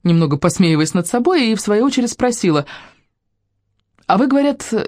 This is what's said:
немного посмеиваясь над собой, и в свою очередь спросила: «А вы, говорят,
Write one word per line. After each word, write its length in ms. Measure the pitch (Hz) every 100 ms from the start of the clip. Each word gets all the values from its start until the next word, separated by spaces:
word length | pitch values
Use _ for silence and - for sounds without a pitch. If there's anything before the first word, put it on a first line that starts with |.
немного 340 | 180 165 156 147
посмеиваясь 560 | 180 - 175 156 156
над 140 | 180 170
собой, 420 | 247 247 359 233
и 60 |
в 60 | 214
свою 240 | - 208
очередь 260 | 269 269 240
спросила: 560 | - 247 240 185 151 143 - - _ _ _ _ _ _ _ _ _ _ _ -
«А 120 | 185
вы, 80 | 269
говорят, 460 | 277 285 277 - 220